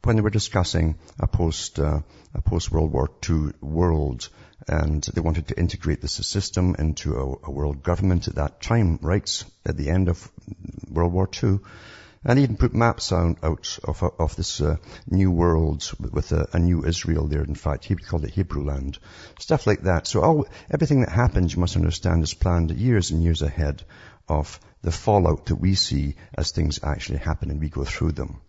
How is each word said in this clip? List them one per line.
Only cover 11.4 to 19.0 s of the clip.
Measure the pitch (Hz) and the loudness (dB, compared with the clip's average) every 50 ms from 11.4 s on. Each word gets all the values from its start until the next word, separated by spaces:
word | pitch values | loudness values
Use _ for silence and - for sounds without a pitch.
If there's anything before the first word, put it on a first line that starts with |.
| - 110 98 101 - - - - - - - - - - _ _ - | 2 2 2 0 -2 -8 -20 -20 -20 -20 -20 -20 -20 -20 _ _ 0
and | - 123 139 | 2 4 4
even | 143 123 110 | 4 2 2
put | - - - - | 2 2 2 4
maps | - 117 117 - - - - | 4 2 2 2 0 -2 0
out, | 92 90 85 85 82 - - | 2 2 2 2 0 0 0
out | 78 78 - - - - - - | -2 -2 -2 -6 -12 -12 -8 -6
of, | - - - | -6 -2 0
of | 95 - - - 82 76 - | -2 -2 0 0 -2 -2 -2
this, | - - - - - | -6 -8 -8 -4 -2
uh, | 73 78 78 - - - - - - | 0 0 0 -2 -6 -12 -20 -18 -6
new | - - 95 95 95 | 0 2 4 4 4
world | 87 82 85 87 82 80 80 76 73 73 - - - - | 4 4 4 4 4 4 2 2 0 -4 -6 -10 -10 -8
with | - - - 73 - - | -8 -4 -4 -4 -2 0
a, | 85 80 76 - - | 0 0 0 0 0
a | 87 | 2
new | 85 87 87 82 67 | 4 4 2 2 0
Israel | 82 85 - - 82 80 78 76 | -2 -2 -2 -2 -2 0 0 0
there. | 73 76 76 73 | 0 -2 -2 -2
In | 73 76 | -4 -6
fact, | - - 78 71 69 - | -4 -4 -4 -4 -4 -2
he | - 98 | -4 -4
called | - - - - 82 73 | -4 -4 -6 -4 -4 -4
it | - | -4
Hebrew | - 101 95 - - 73 71 | -2 -4 -4 -2 -4 -4 -4
land, | 71 69 69 67 67 67 - | -4 -4 -4 -6 -8 -10 -12